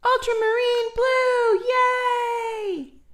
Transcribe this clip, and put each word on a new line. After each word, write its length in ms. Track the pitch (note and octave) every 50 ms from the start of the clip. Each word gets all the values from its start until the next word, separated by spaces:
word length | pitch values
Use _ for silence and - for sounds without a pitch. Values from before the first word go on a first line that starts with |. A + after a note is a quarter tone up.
Ultramarine 880 | - A#4+ B4+ A#4+ B4 - A#4 A4+ A4 A4 A4+ A#4+ B4 A#4+ A#4+ A#4+ A#4 A4+ A4+
blue! 680 | A4+ A#4+ C5 B4+ C5 B4+ B4+ B4 B4 A#4+ A#4 G#4+ F#4 A#4 B4
Yay! 1400 | B4+ B4+ B4+ B4 B4+ B4+ B4 B4 A#4+ A#4+ A#4+ A#4 A#4 A#4 A#4 A4+ A4+ A4 G#4+ G4+ F#4 D#4+ C4+ - - - - -